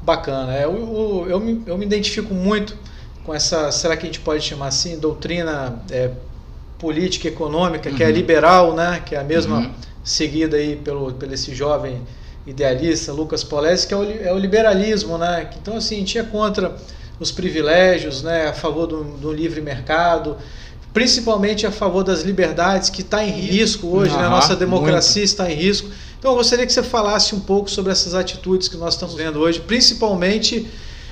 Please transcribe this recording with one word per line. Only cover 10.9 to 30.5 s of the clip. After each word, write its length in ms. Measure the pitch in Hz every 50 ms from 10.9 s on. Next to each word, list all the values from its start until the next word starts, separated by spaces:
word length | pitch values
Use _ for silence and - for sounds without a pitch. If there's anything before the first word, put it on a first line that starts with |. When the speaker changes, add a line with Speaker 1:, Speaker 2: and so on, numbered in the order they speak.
| 143 143 135 131 127
Speaker 1:
pelo 200 | 127 143 135 135
esse 220 | 123 - 135 123
jovem 420 | 120 143 147 147 135 131 131 123 123 123 - - - - - - - -
idealista, 640 | 143 131 135 143 131 127 127 160 170 156 - - 151
Lucas 320 | 139 151 156 156 156 - -
Polese, 420 | - 156 147 151 165 185 180 -
que 80 | - 202
é 40 |
o 60 | 202 202
li-, 140 | 208 220 - -
é 80 | 180
o 60 | 185
liberalismo, 800 | 190 196 190 202 226 226 214 196 190 202 214 214 190 - 160 165
né? 320 | 165 170 175 175 170 151 - - -
Então, 140 | - 196 226
assim, 200 | 220 - - 220
a 20 | 202
gente 180 | 190 190 -
é 60 | 233 -
contra 540 | - 208 208 214 208 190 208 185 170 - - - - - - - - - -
os 100 | 165 -
privilégios, 920 | - - 180 180 151 160 147 151 165 180 185 185 180 156 147 151 127 131 -
né? 240 | 165 170 165 156
A 60 | 151 147
favor 340 | - - 156 143 160 170
do, 160 | 165 160 156 151
do 300 | 147 147 139 143 156 156
livre 260 | 151 165 160 147 151
mercado, 800 | 151 147 131 120 123 151 156 165 175 175 170 156 151 151 135 - - - - - - - - - - - -
principalmente 760 | 214 254 247 - 247 233 233 214 196 202 208 214 214 226
a 40 | 196 196
favor 320 | - 208 190 175 190 185
das 160 | 190 185 156
liberdades, 680 | 156 196 196 190 180 160 156 165 170 190 196 180 190 -
que 140 | - - -
tá 180 | - 208 214
em 100 | 214 196
risco 560 | - 185 185 196 180 208 220 - - - 175
hoje, 240 | 170 180 196 151 151
né? 80 | 143 139
A 80 | 175
Speaker 2:
Aham, 20 | 175
Speaker 1:
nossa 260 | 180 180 147 160 185
democracia 680 | 175 180 180 185 175 147 156 175 170 165 - - 208 202
Speaker 2:
muito. 60 | 196
Speaker 1:
está 220 | - - 185 175
em 40 | 151
risco. 340 | 147 180 196 202 - - - - - - - -
Então, 140 | - - 269
eu 60 | 247
gostaria 280 | 240 226 - 247 240 247
que 60 | 240
você 100 | - 254
falasse 540 | - - - 226 208 202 214 202 - - 214
um 60 | 190
pouco 280 | 190 - 196 202 202 196
sobre 220 | - 208 185 190
essas 240 | 185 - - 175 175
atitudes 540 | 185 180 - - - - 185 185 185 180 -
que 80 | 180
nós 160 | 165 170 165 -
estamos 200 | - 180 170 170
vendo 260 | 151 160 160 151 147
hoje, 200 | 160 170 170 170
principalmente, 1080 | 160 - 220 254 - - - - 233 208 196 175 180 190 214 220 226 -